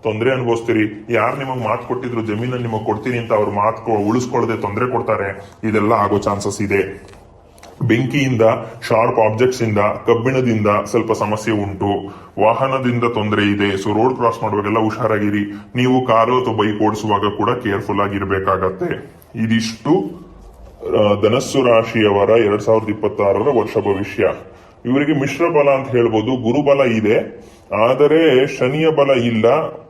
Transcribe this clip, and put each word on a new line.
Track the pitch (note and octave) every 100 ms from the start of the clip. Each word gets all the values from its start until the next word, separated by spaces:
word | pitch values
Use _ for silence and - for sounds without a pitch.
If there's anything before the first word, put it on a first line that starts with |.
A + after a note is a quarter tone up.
ತೊಂದರೆ | A2+ G#2+ A#2+
ಅನುಭವಿಸ್ತೀರಿ, | C3 A#2+ A2+ A#2 A2 G#2+ - -
ಯಾರು | A#2 A2+ C#3
ನಿಮಗ್ | C3+ B2+ A2
ಮಾತು | A#2 -
ಕೊಟ್ಟಿದ್ರು | B2 B2+ A#2
ಜಮೀನನ್ನು | A2 G#2 B2 B2
ನಿಮಗ್ | A#2+ A2 A#2
ಕೊಡ್ತೀನಿ | G#2+ C3 A#2+
ಅಂತ | A2
ಅವ್ರ | A2+ G2+
ಮಾತು | G2+ G#2+ A2 A#2
ಕೊ-, | G#2+ G2+
ಉಳಿಸ್ಕೊಳ್ದೆ | B2 B2 B2+ A#2 A2
ತೊಂದರೆ | G#2 G#2 B2+
ಕೊಡ್ತಾರೆ, | A#2+ - G#2 G2 F#2+ - - A2+
ಇದೆಲ್ಲ | A2 G#2+
ಆಗೋ | A2+ G2+ G2+
ಚಾನ್ಸಸ್ | G#2+ G2+ G#2 -
ಇದೆ. | G2 G2 F#2 - - - - - - - - - A#2+
ಬೆಂಕಿಯಿಂದ, | A2+ A2+ C#3 C3+ A#2 A2+ - - - -
ಶಾರ್ಪ್ | A2+ A#2 A2+
ಆಬ್ಜೆಕ್ಟ್ಸ್ | A2 G#2+ B2+ B2
ಇಂದ, | A2+ G#2
ಕಬ್ಬಿಣದಿಂದ | G#2 - - A#2 A#2+ C3 B2 A2 G#2 G#2 -
ಸ್ವಲ್ಪ | A#2+ A2+
ಸಮಸ್ಯೆ | G#2 G#2+ G#2+ -
ಉಂಟು, | G#2+ G2 F#2+ G#2 G2+ G2 - - -
ವಾಹನದಿಂದ | G#2+ A#2 C3+ C3+ B2 A#2+
ತೊಂದರೆ | A#2 A2+ G#2 G#2+ G2+
ಇದೆ. | G2+ G2+ F#2+
So | G#2+ G#2+
ರೋಡ್ | A#2+ B2
ಕ್ರಾಸ್ | A#2 A2+
ಮಾಡುವಾಗೆಲ್ಲ | A2 G2+ G2+ A2+
ಹುಷಾರಾಗಿರಿ. | A2 G#2+ A2+ G#2+ G#2 G#2 G#2 - - B2
ನೀವು | B2+ B2+ B2+
ಕಾರು | A2+ A2+ B2+
ಅಥವಾ | B2
ಬೈಕ್ | A2 G#2 G#2
ಓಡಿಸುವಾಗ | G#2+ G#2 G#2+ G2+ G#2 G2
ಕೂಡ | G#2
ಕೇರ್‌ಫುಲ್ | B2 G#2+ G2 - G2+
ಆಗಿರ್ಬೇಕಾಗತ್ತೆ. | G2+ G2+ F#2+ F#2+ F#2+ F#2+ F#2 F#2 F3+ - - - - A#2
ಇದಿಷ್ಟು, | A2 A2+ A2 - C#3+ F3+ - - - - - - - - - A2
ಆ, | G#2 G2+
ಧನಸ್ಸು | G#2 B2 - C#3
ರಾಶಿಯವರ | B2 A2+ A2+ A2+ G#2 G2+ G2
ಎರಡ್ | A2+ G#2+ G#2
ಸಾವಿರದ | A2 A2+ G#2+
ಇಪ್ಪತ್ತಾರರ | G2+ G#2+ - G2+ G2 B2 B2+
ವರ್ಷ | G2+ A2+
ಭವಿಷ್ಯ. | G2+ G2 G2+ - F#2+ - - - - - A#2+
ಇವರಿಗೆ | C3+ D3 D3+
ಮಿಶ್ರ | C3+ - E3+
ಬಲ | D#3+ C#3+
ಅಂತ | C3+ B2
ಹೇಳ್ಬೋದು, | A#2+ A#2 A2 A2 B2+
ಗುರುಬಲ | A2 B2+ C#3+ C#3 C3
ಇದೆ, | A2 G#2+ A#2 - - - - - G2 A2+
ಆದರೆ | C3+ D3 D#3 E3 B2+ C#3+ -
ಶನಿಯ | B2+ D3+ D#3+
ಬಲ | D3+ C#3
ಇಲ್ಲ | C3 A#2 A2+ A2+ D3 D#3 - -